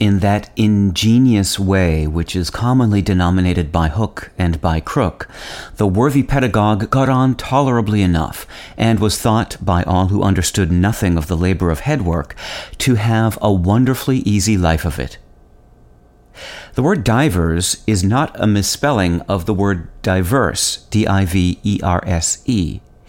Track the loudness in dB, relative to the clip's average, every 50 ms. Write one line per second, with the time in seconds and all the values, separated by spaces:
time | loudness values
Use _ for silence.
0 | 0 2 2 2 2 2 0 0 -2 -6 -4 0 2 2 4 4 2 2 0 0
1 | 2 4 4 4 6 4 4 4 2 0 -2 -2 0 2 2 2 2 2 2 0
2 | 0 -2 -2 -4 -4 -2 -4 -4 -4 -4 -4 -4 -2 0 2 2 2 2 2 0
3 | 2 2 2 2 2 2 2 2 2 2 0 0 -2 -2 0 0 0 0 0 -2
4 | -2 -4 -4 -10 -16 -16 -6 -2 -2 -2 -2 -2 -2 -2 -2 -2 -4 -2 -2 -2
5 | -2 -2 -2 -6 -14 -16 -16 -18 -16 -14 -14 -14 -16 -18 -4 -2 0 0 2 2
6 | 2 2 2 0 0 2 0 0 0 0 2 2 2 2 2 0 -2 -2 0 0
7 | 2 2 2 2 2 2 0 -2 -4 -2 0 0 0 2 0 0 0 0 0 2
8 | 2 2 2 2 0 -2 -6 -12 -16 -16 -18 -20 -20 -20 -6 -2 0 0 2 2
9 | 2 0 -2 0 0 0 0 0 0 -4 -8 -8 -2 0 0 0 2 2 2 2
10 | 2 2 0 0 2 2 2 0 0 -2 0 0 0 2 2 2 2 2 0 0
11 | 0 0 0 0 0 -2 -2 0 0 0 0 0 0 -2 -2 -2 -2 -4 -4 -2
12 | -2 -2 -2 -2 -4 -8 -12 -16 -14 -14 -14 -14 -14 -16 -10 -4 0 0 0 2
13 | 2 0 2 2 2 0 -2 -2 0 0 2 2 2 2 4 4 4 2 0 -2
14 | -2 -2 -2 0 0 0 0 0 2 2 0 2 2 2 2 0 -2 -4 -6 -6
15 | -8 -8 -10 -16 -20 -20 -20 -20 -20 _ _ -20 -20 _ -20 _ -20 -20 -20 -20
16 | _ _ _ _ _ _ -20 -20 -18 -18 -18 -18 -20 -10 -4 0 0 2 2 2
17 | 2 2 2 4 2 2 2 2 0 2 0 0 -2 -2 -6 -4 -2 -2 0 2
18 | 2 2 2 0 0 -2 -4 -4 -2 0 0 0 0 -2 -4 -2 -2 0 0 2
19 | 0 0 0 -2 -2 -2 -4 -4 -2 -2 -2 0 0 0 0 -2 -6 -12 -16 -6
20 | -2 0 0 0 0 0 0 2 0 0 -2 -2 -4 -4 -6 -8 -12 -4 -2 0
21 | 0 2 2 0 0 0 0 0 0 0 -2 -2 -2 -4 -4 -2 -2 -2 -2 -2
22 | -2 -2 -4 -2 -2 -4 -6 -6 -4 -2 -2 -2 -2 -2 -6 -10 -14 -18 -20 -20
23 | -20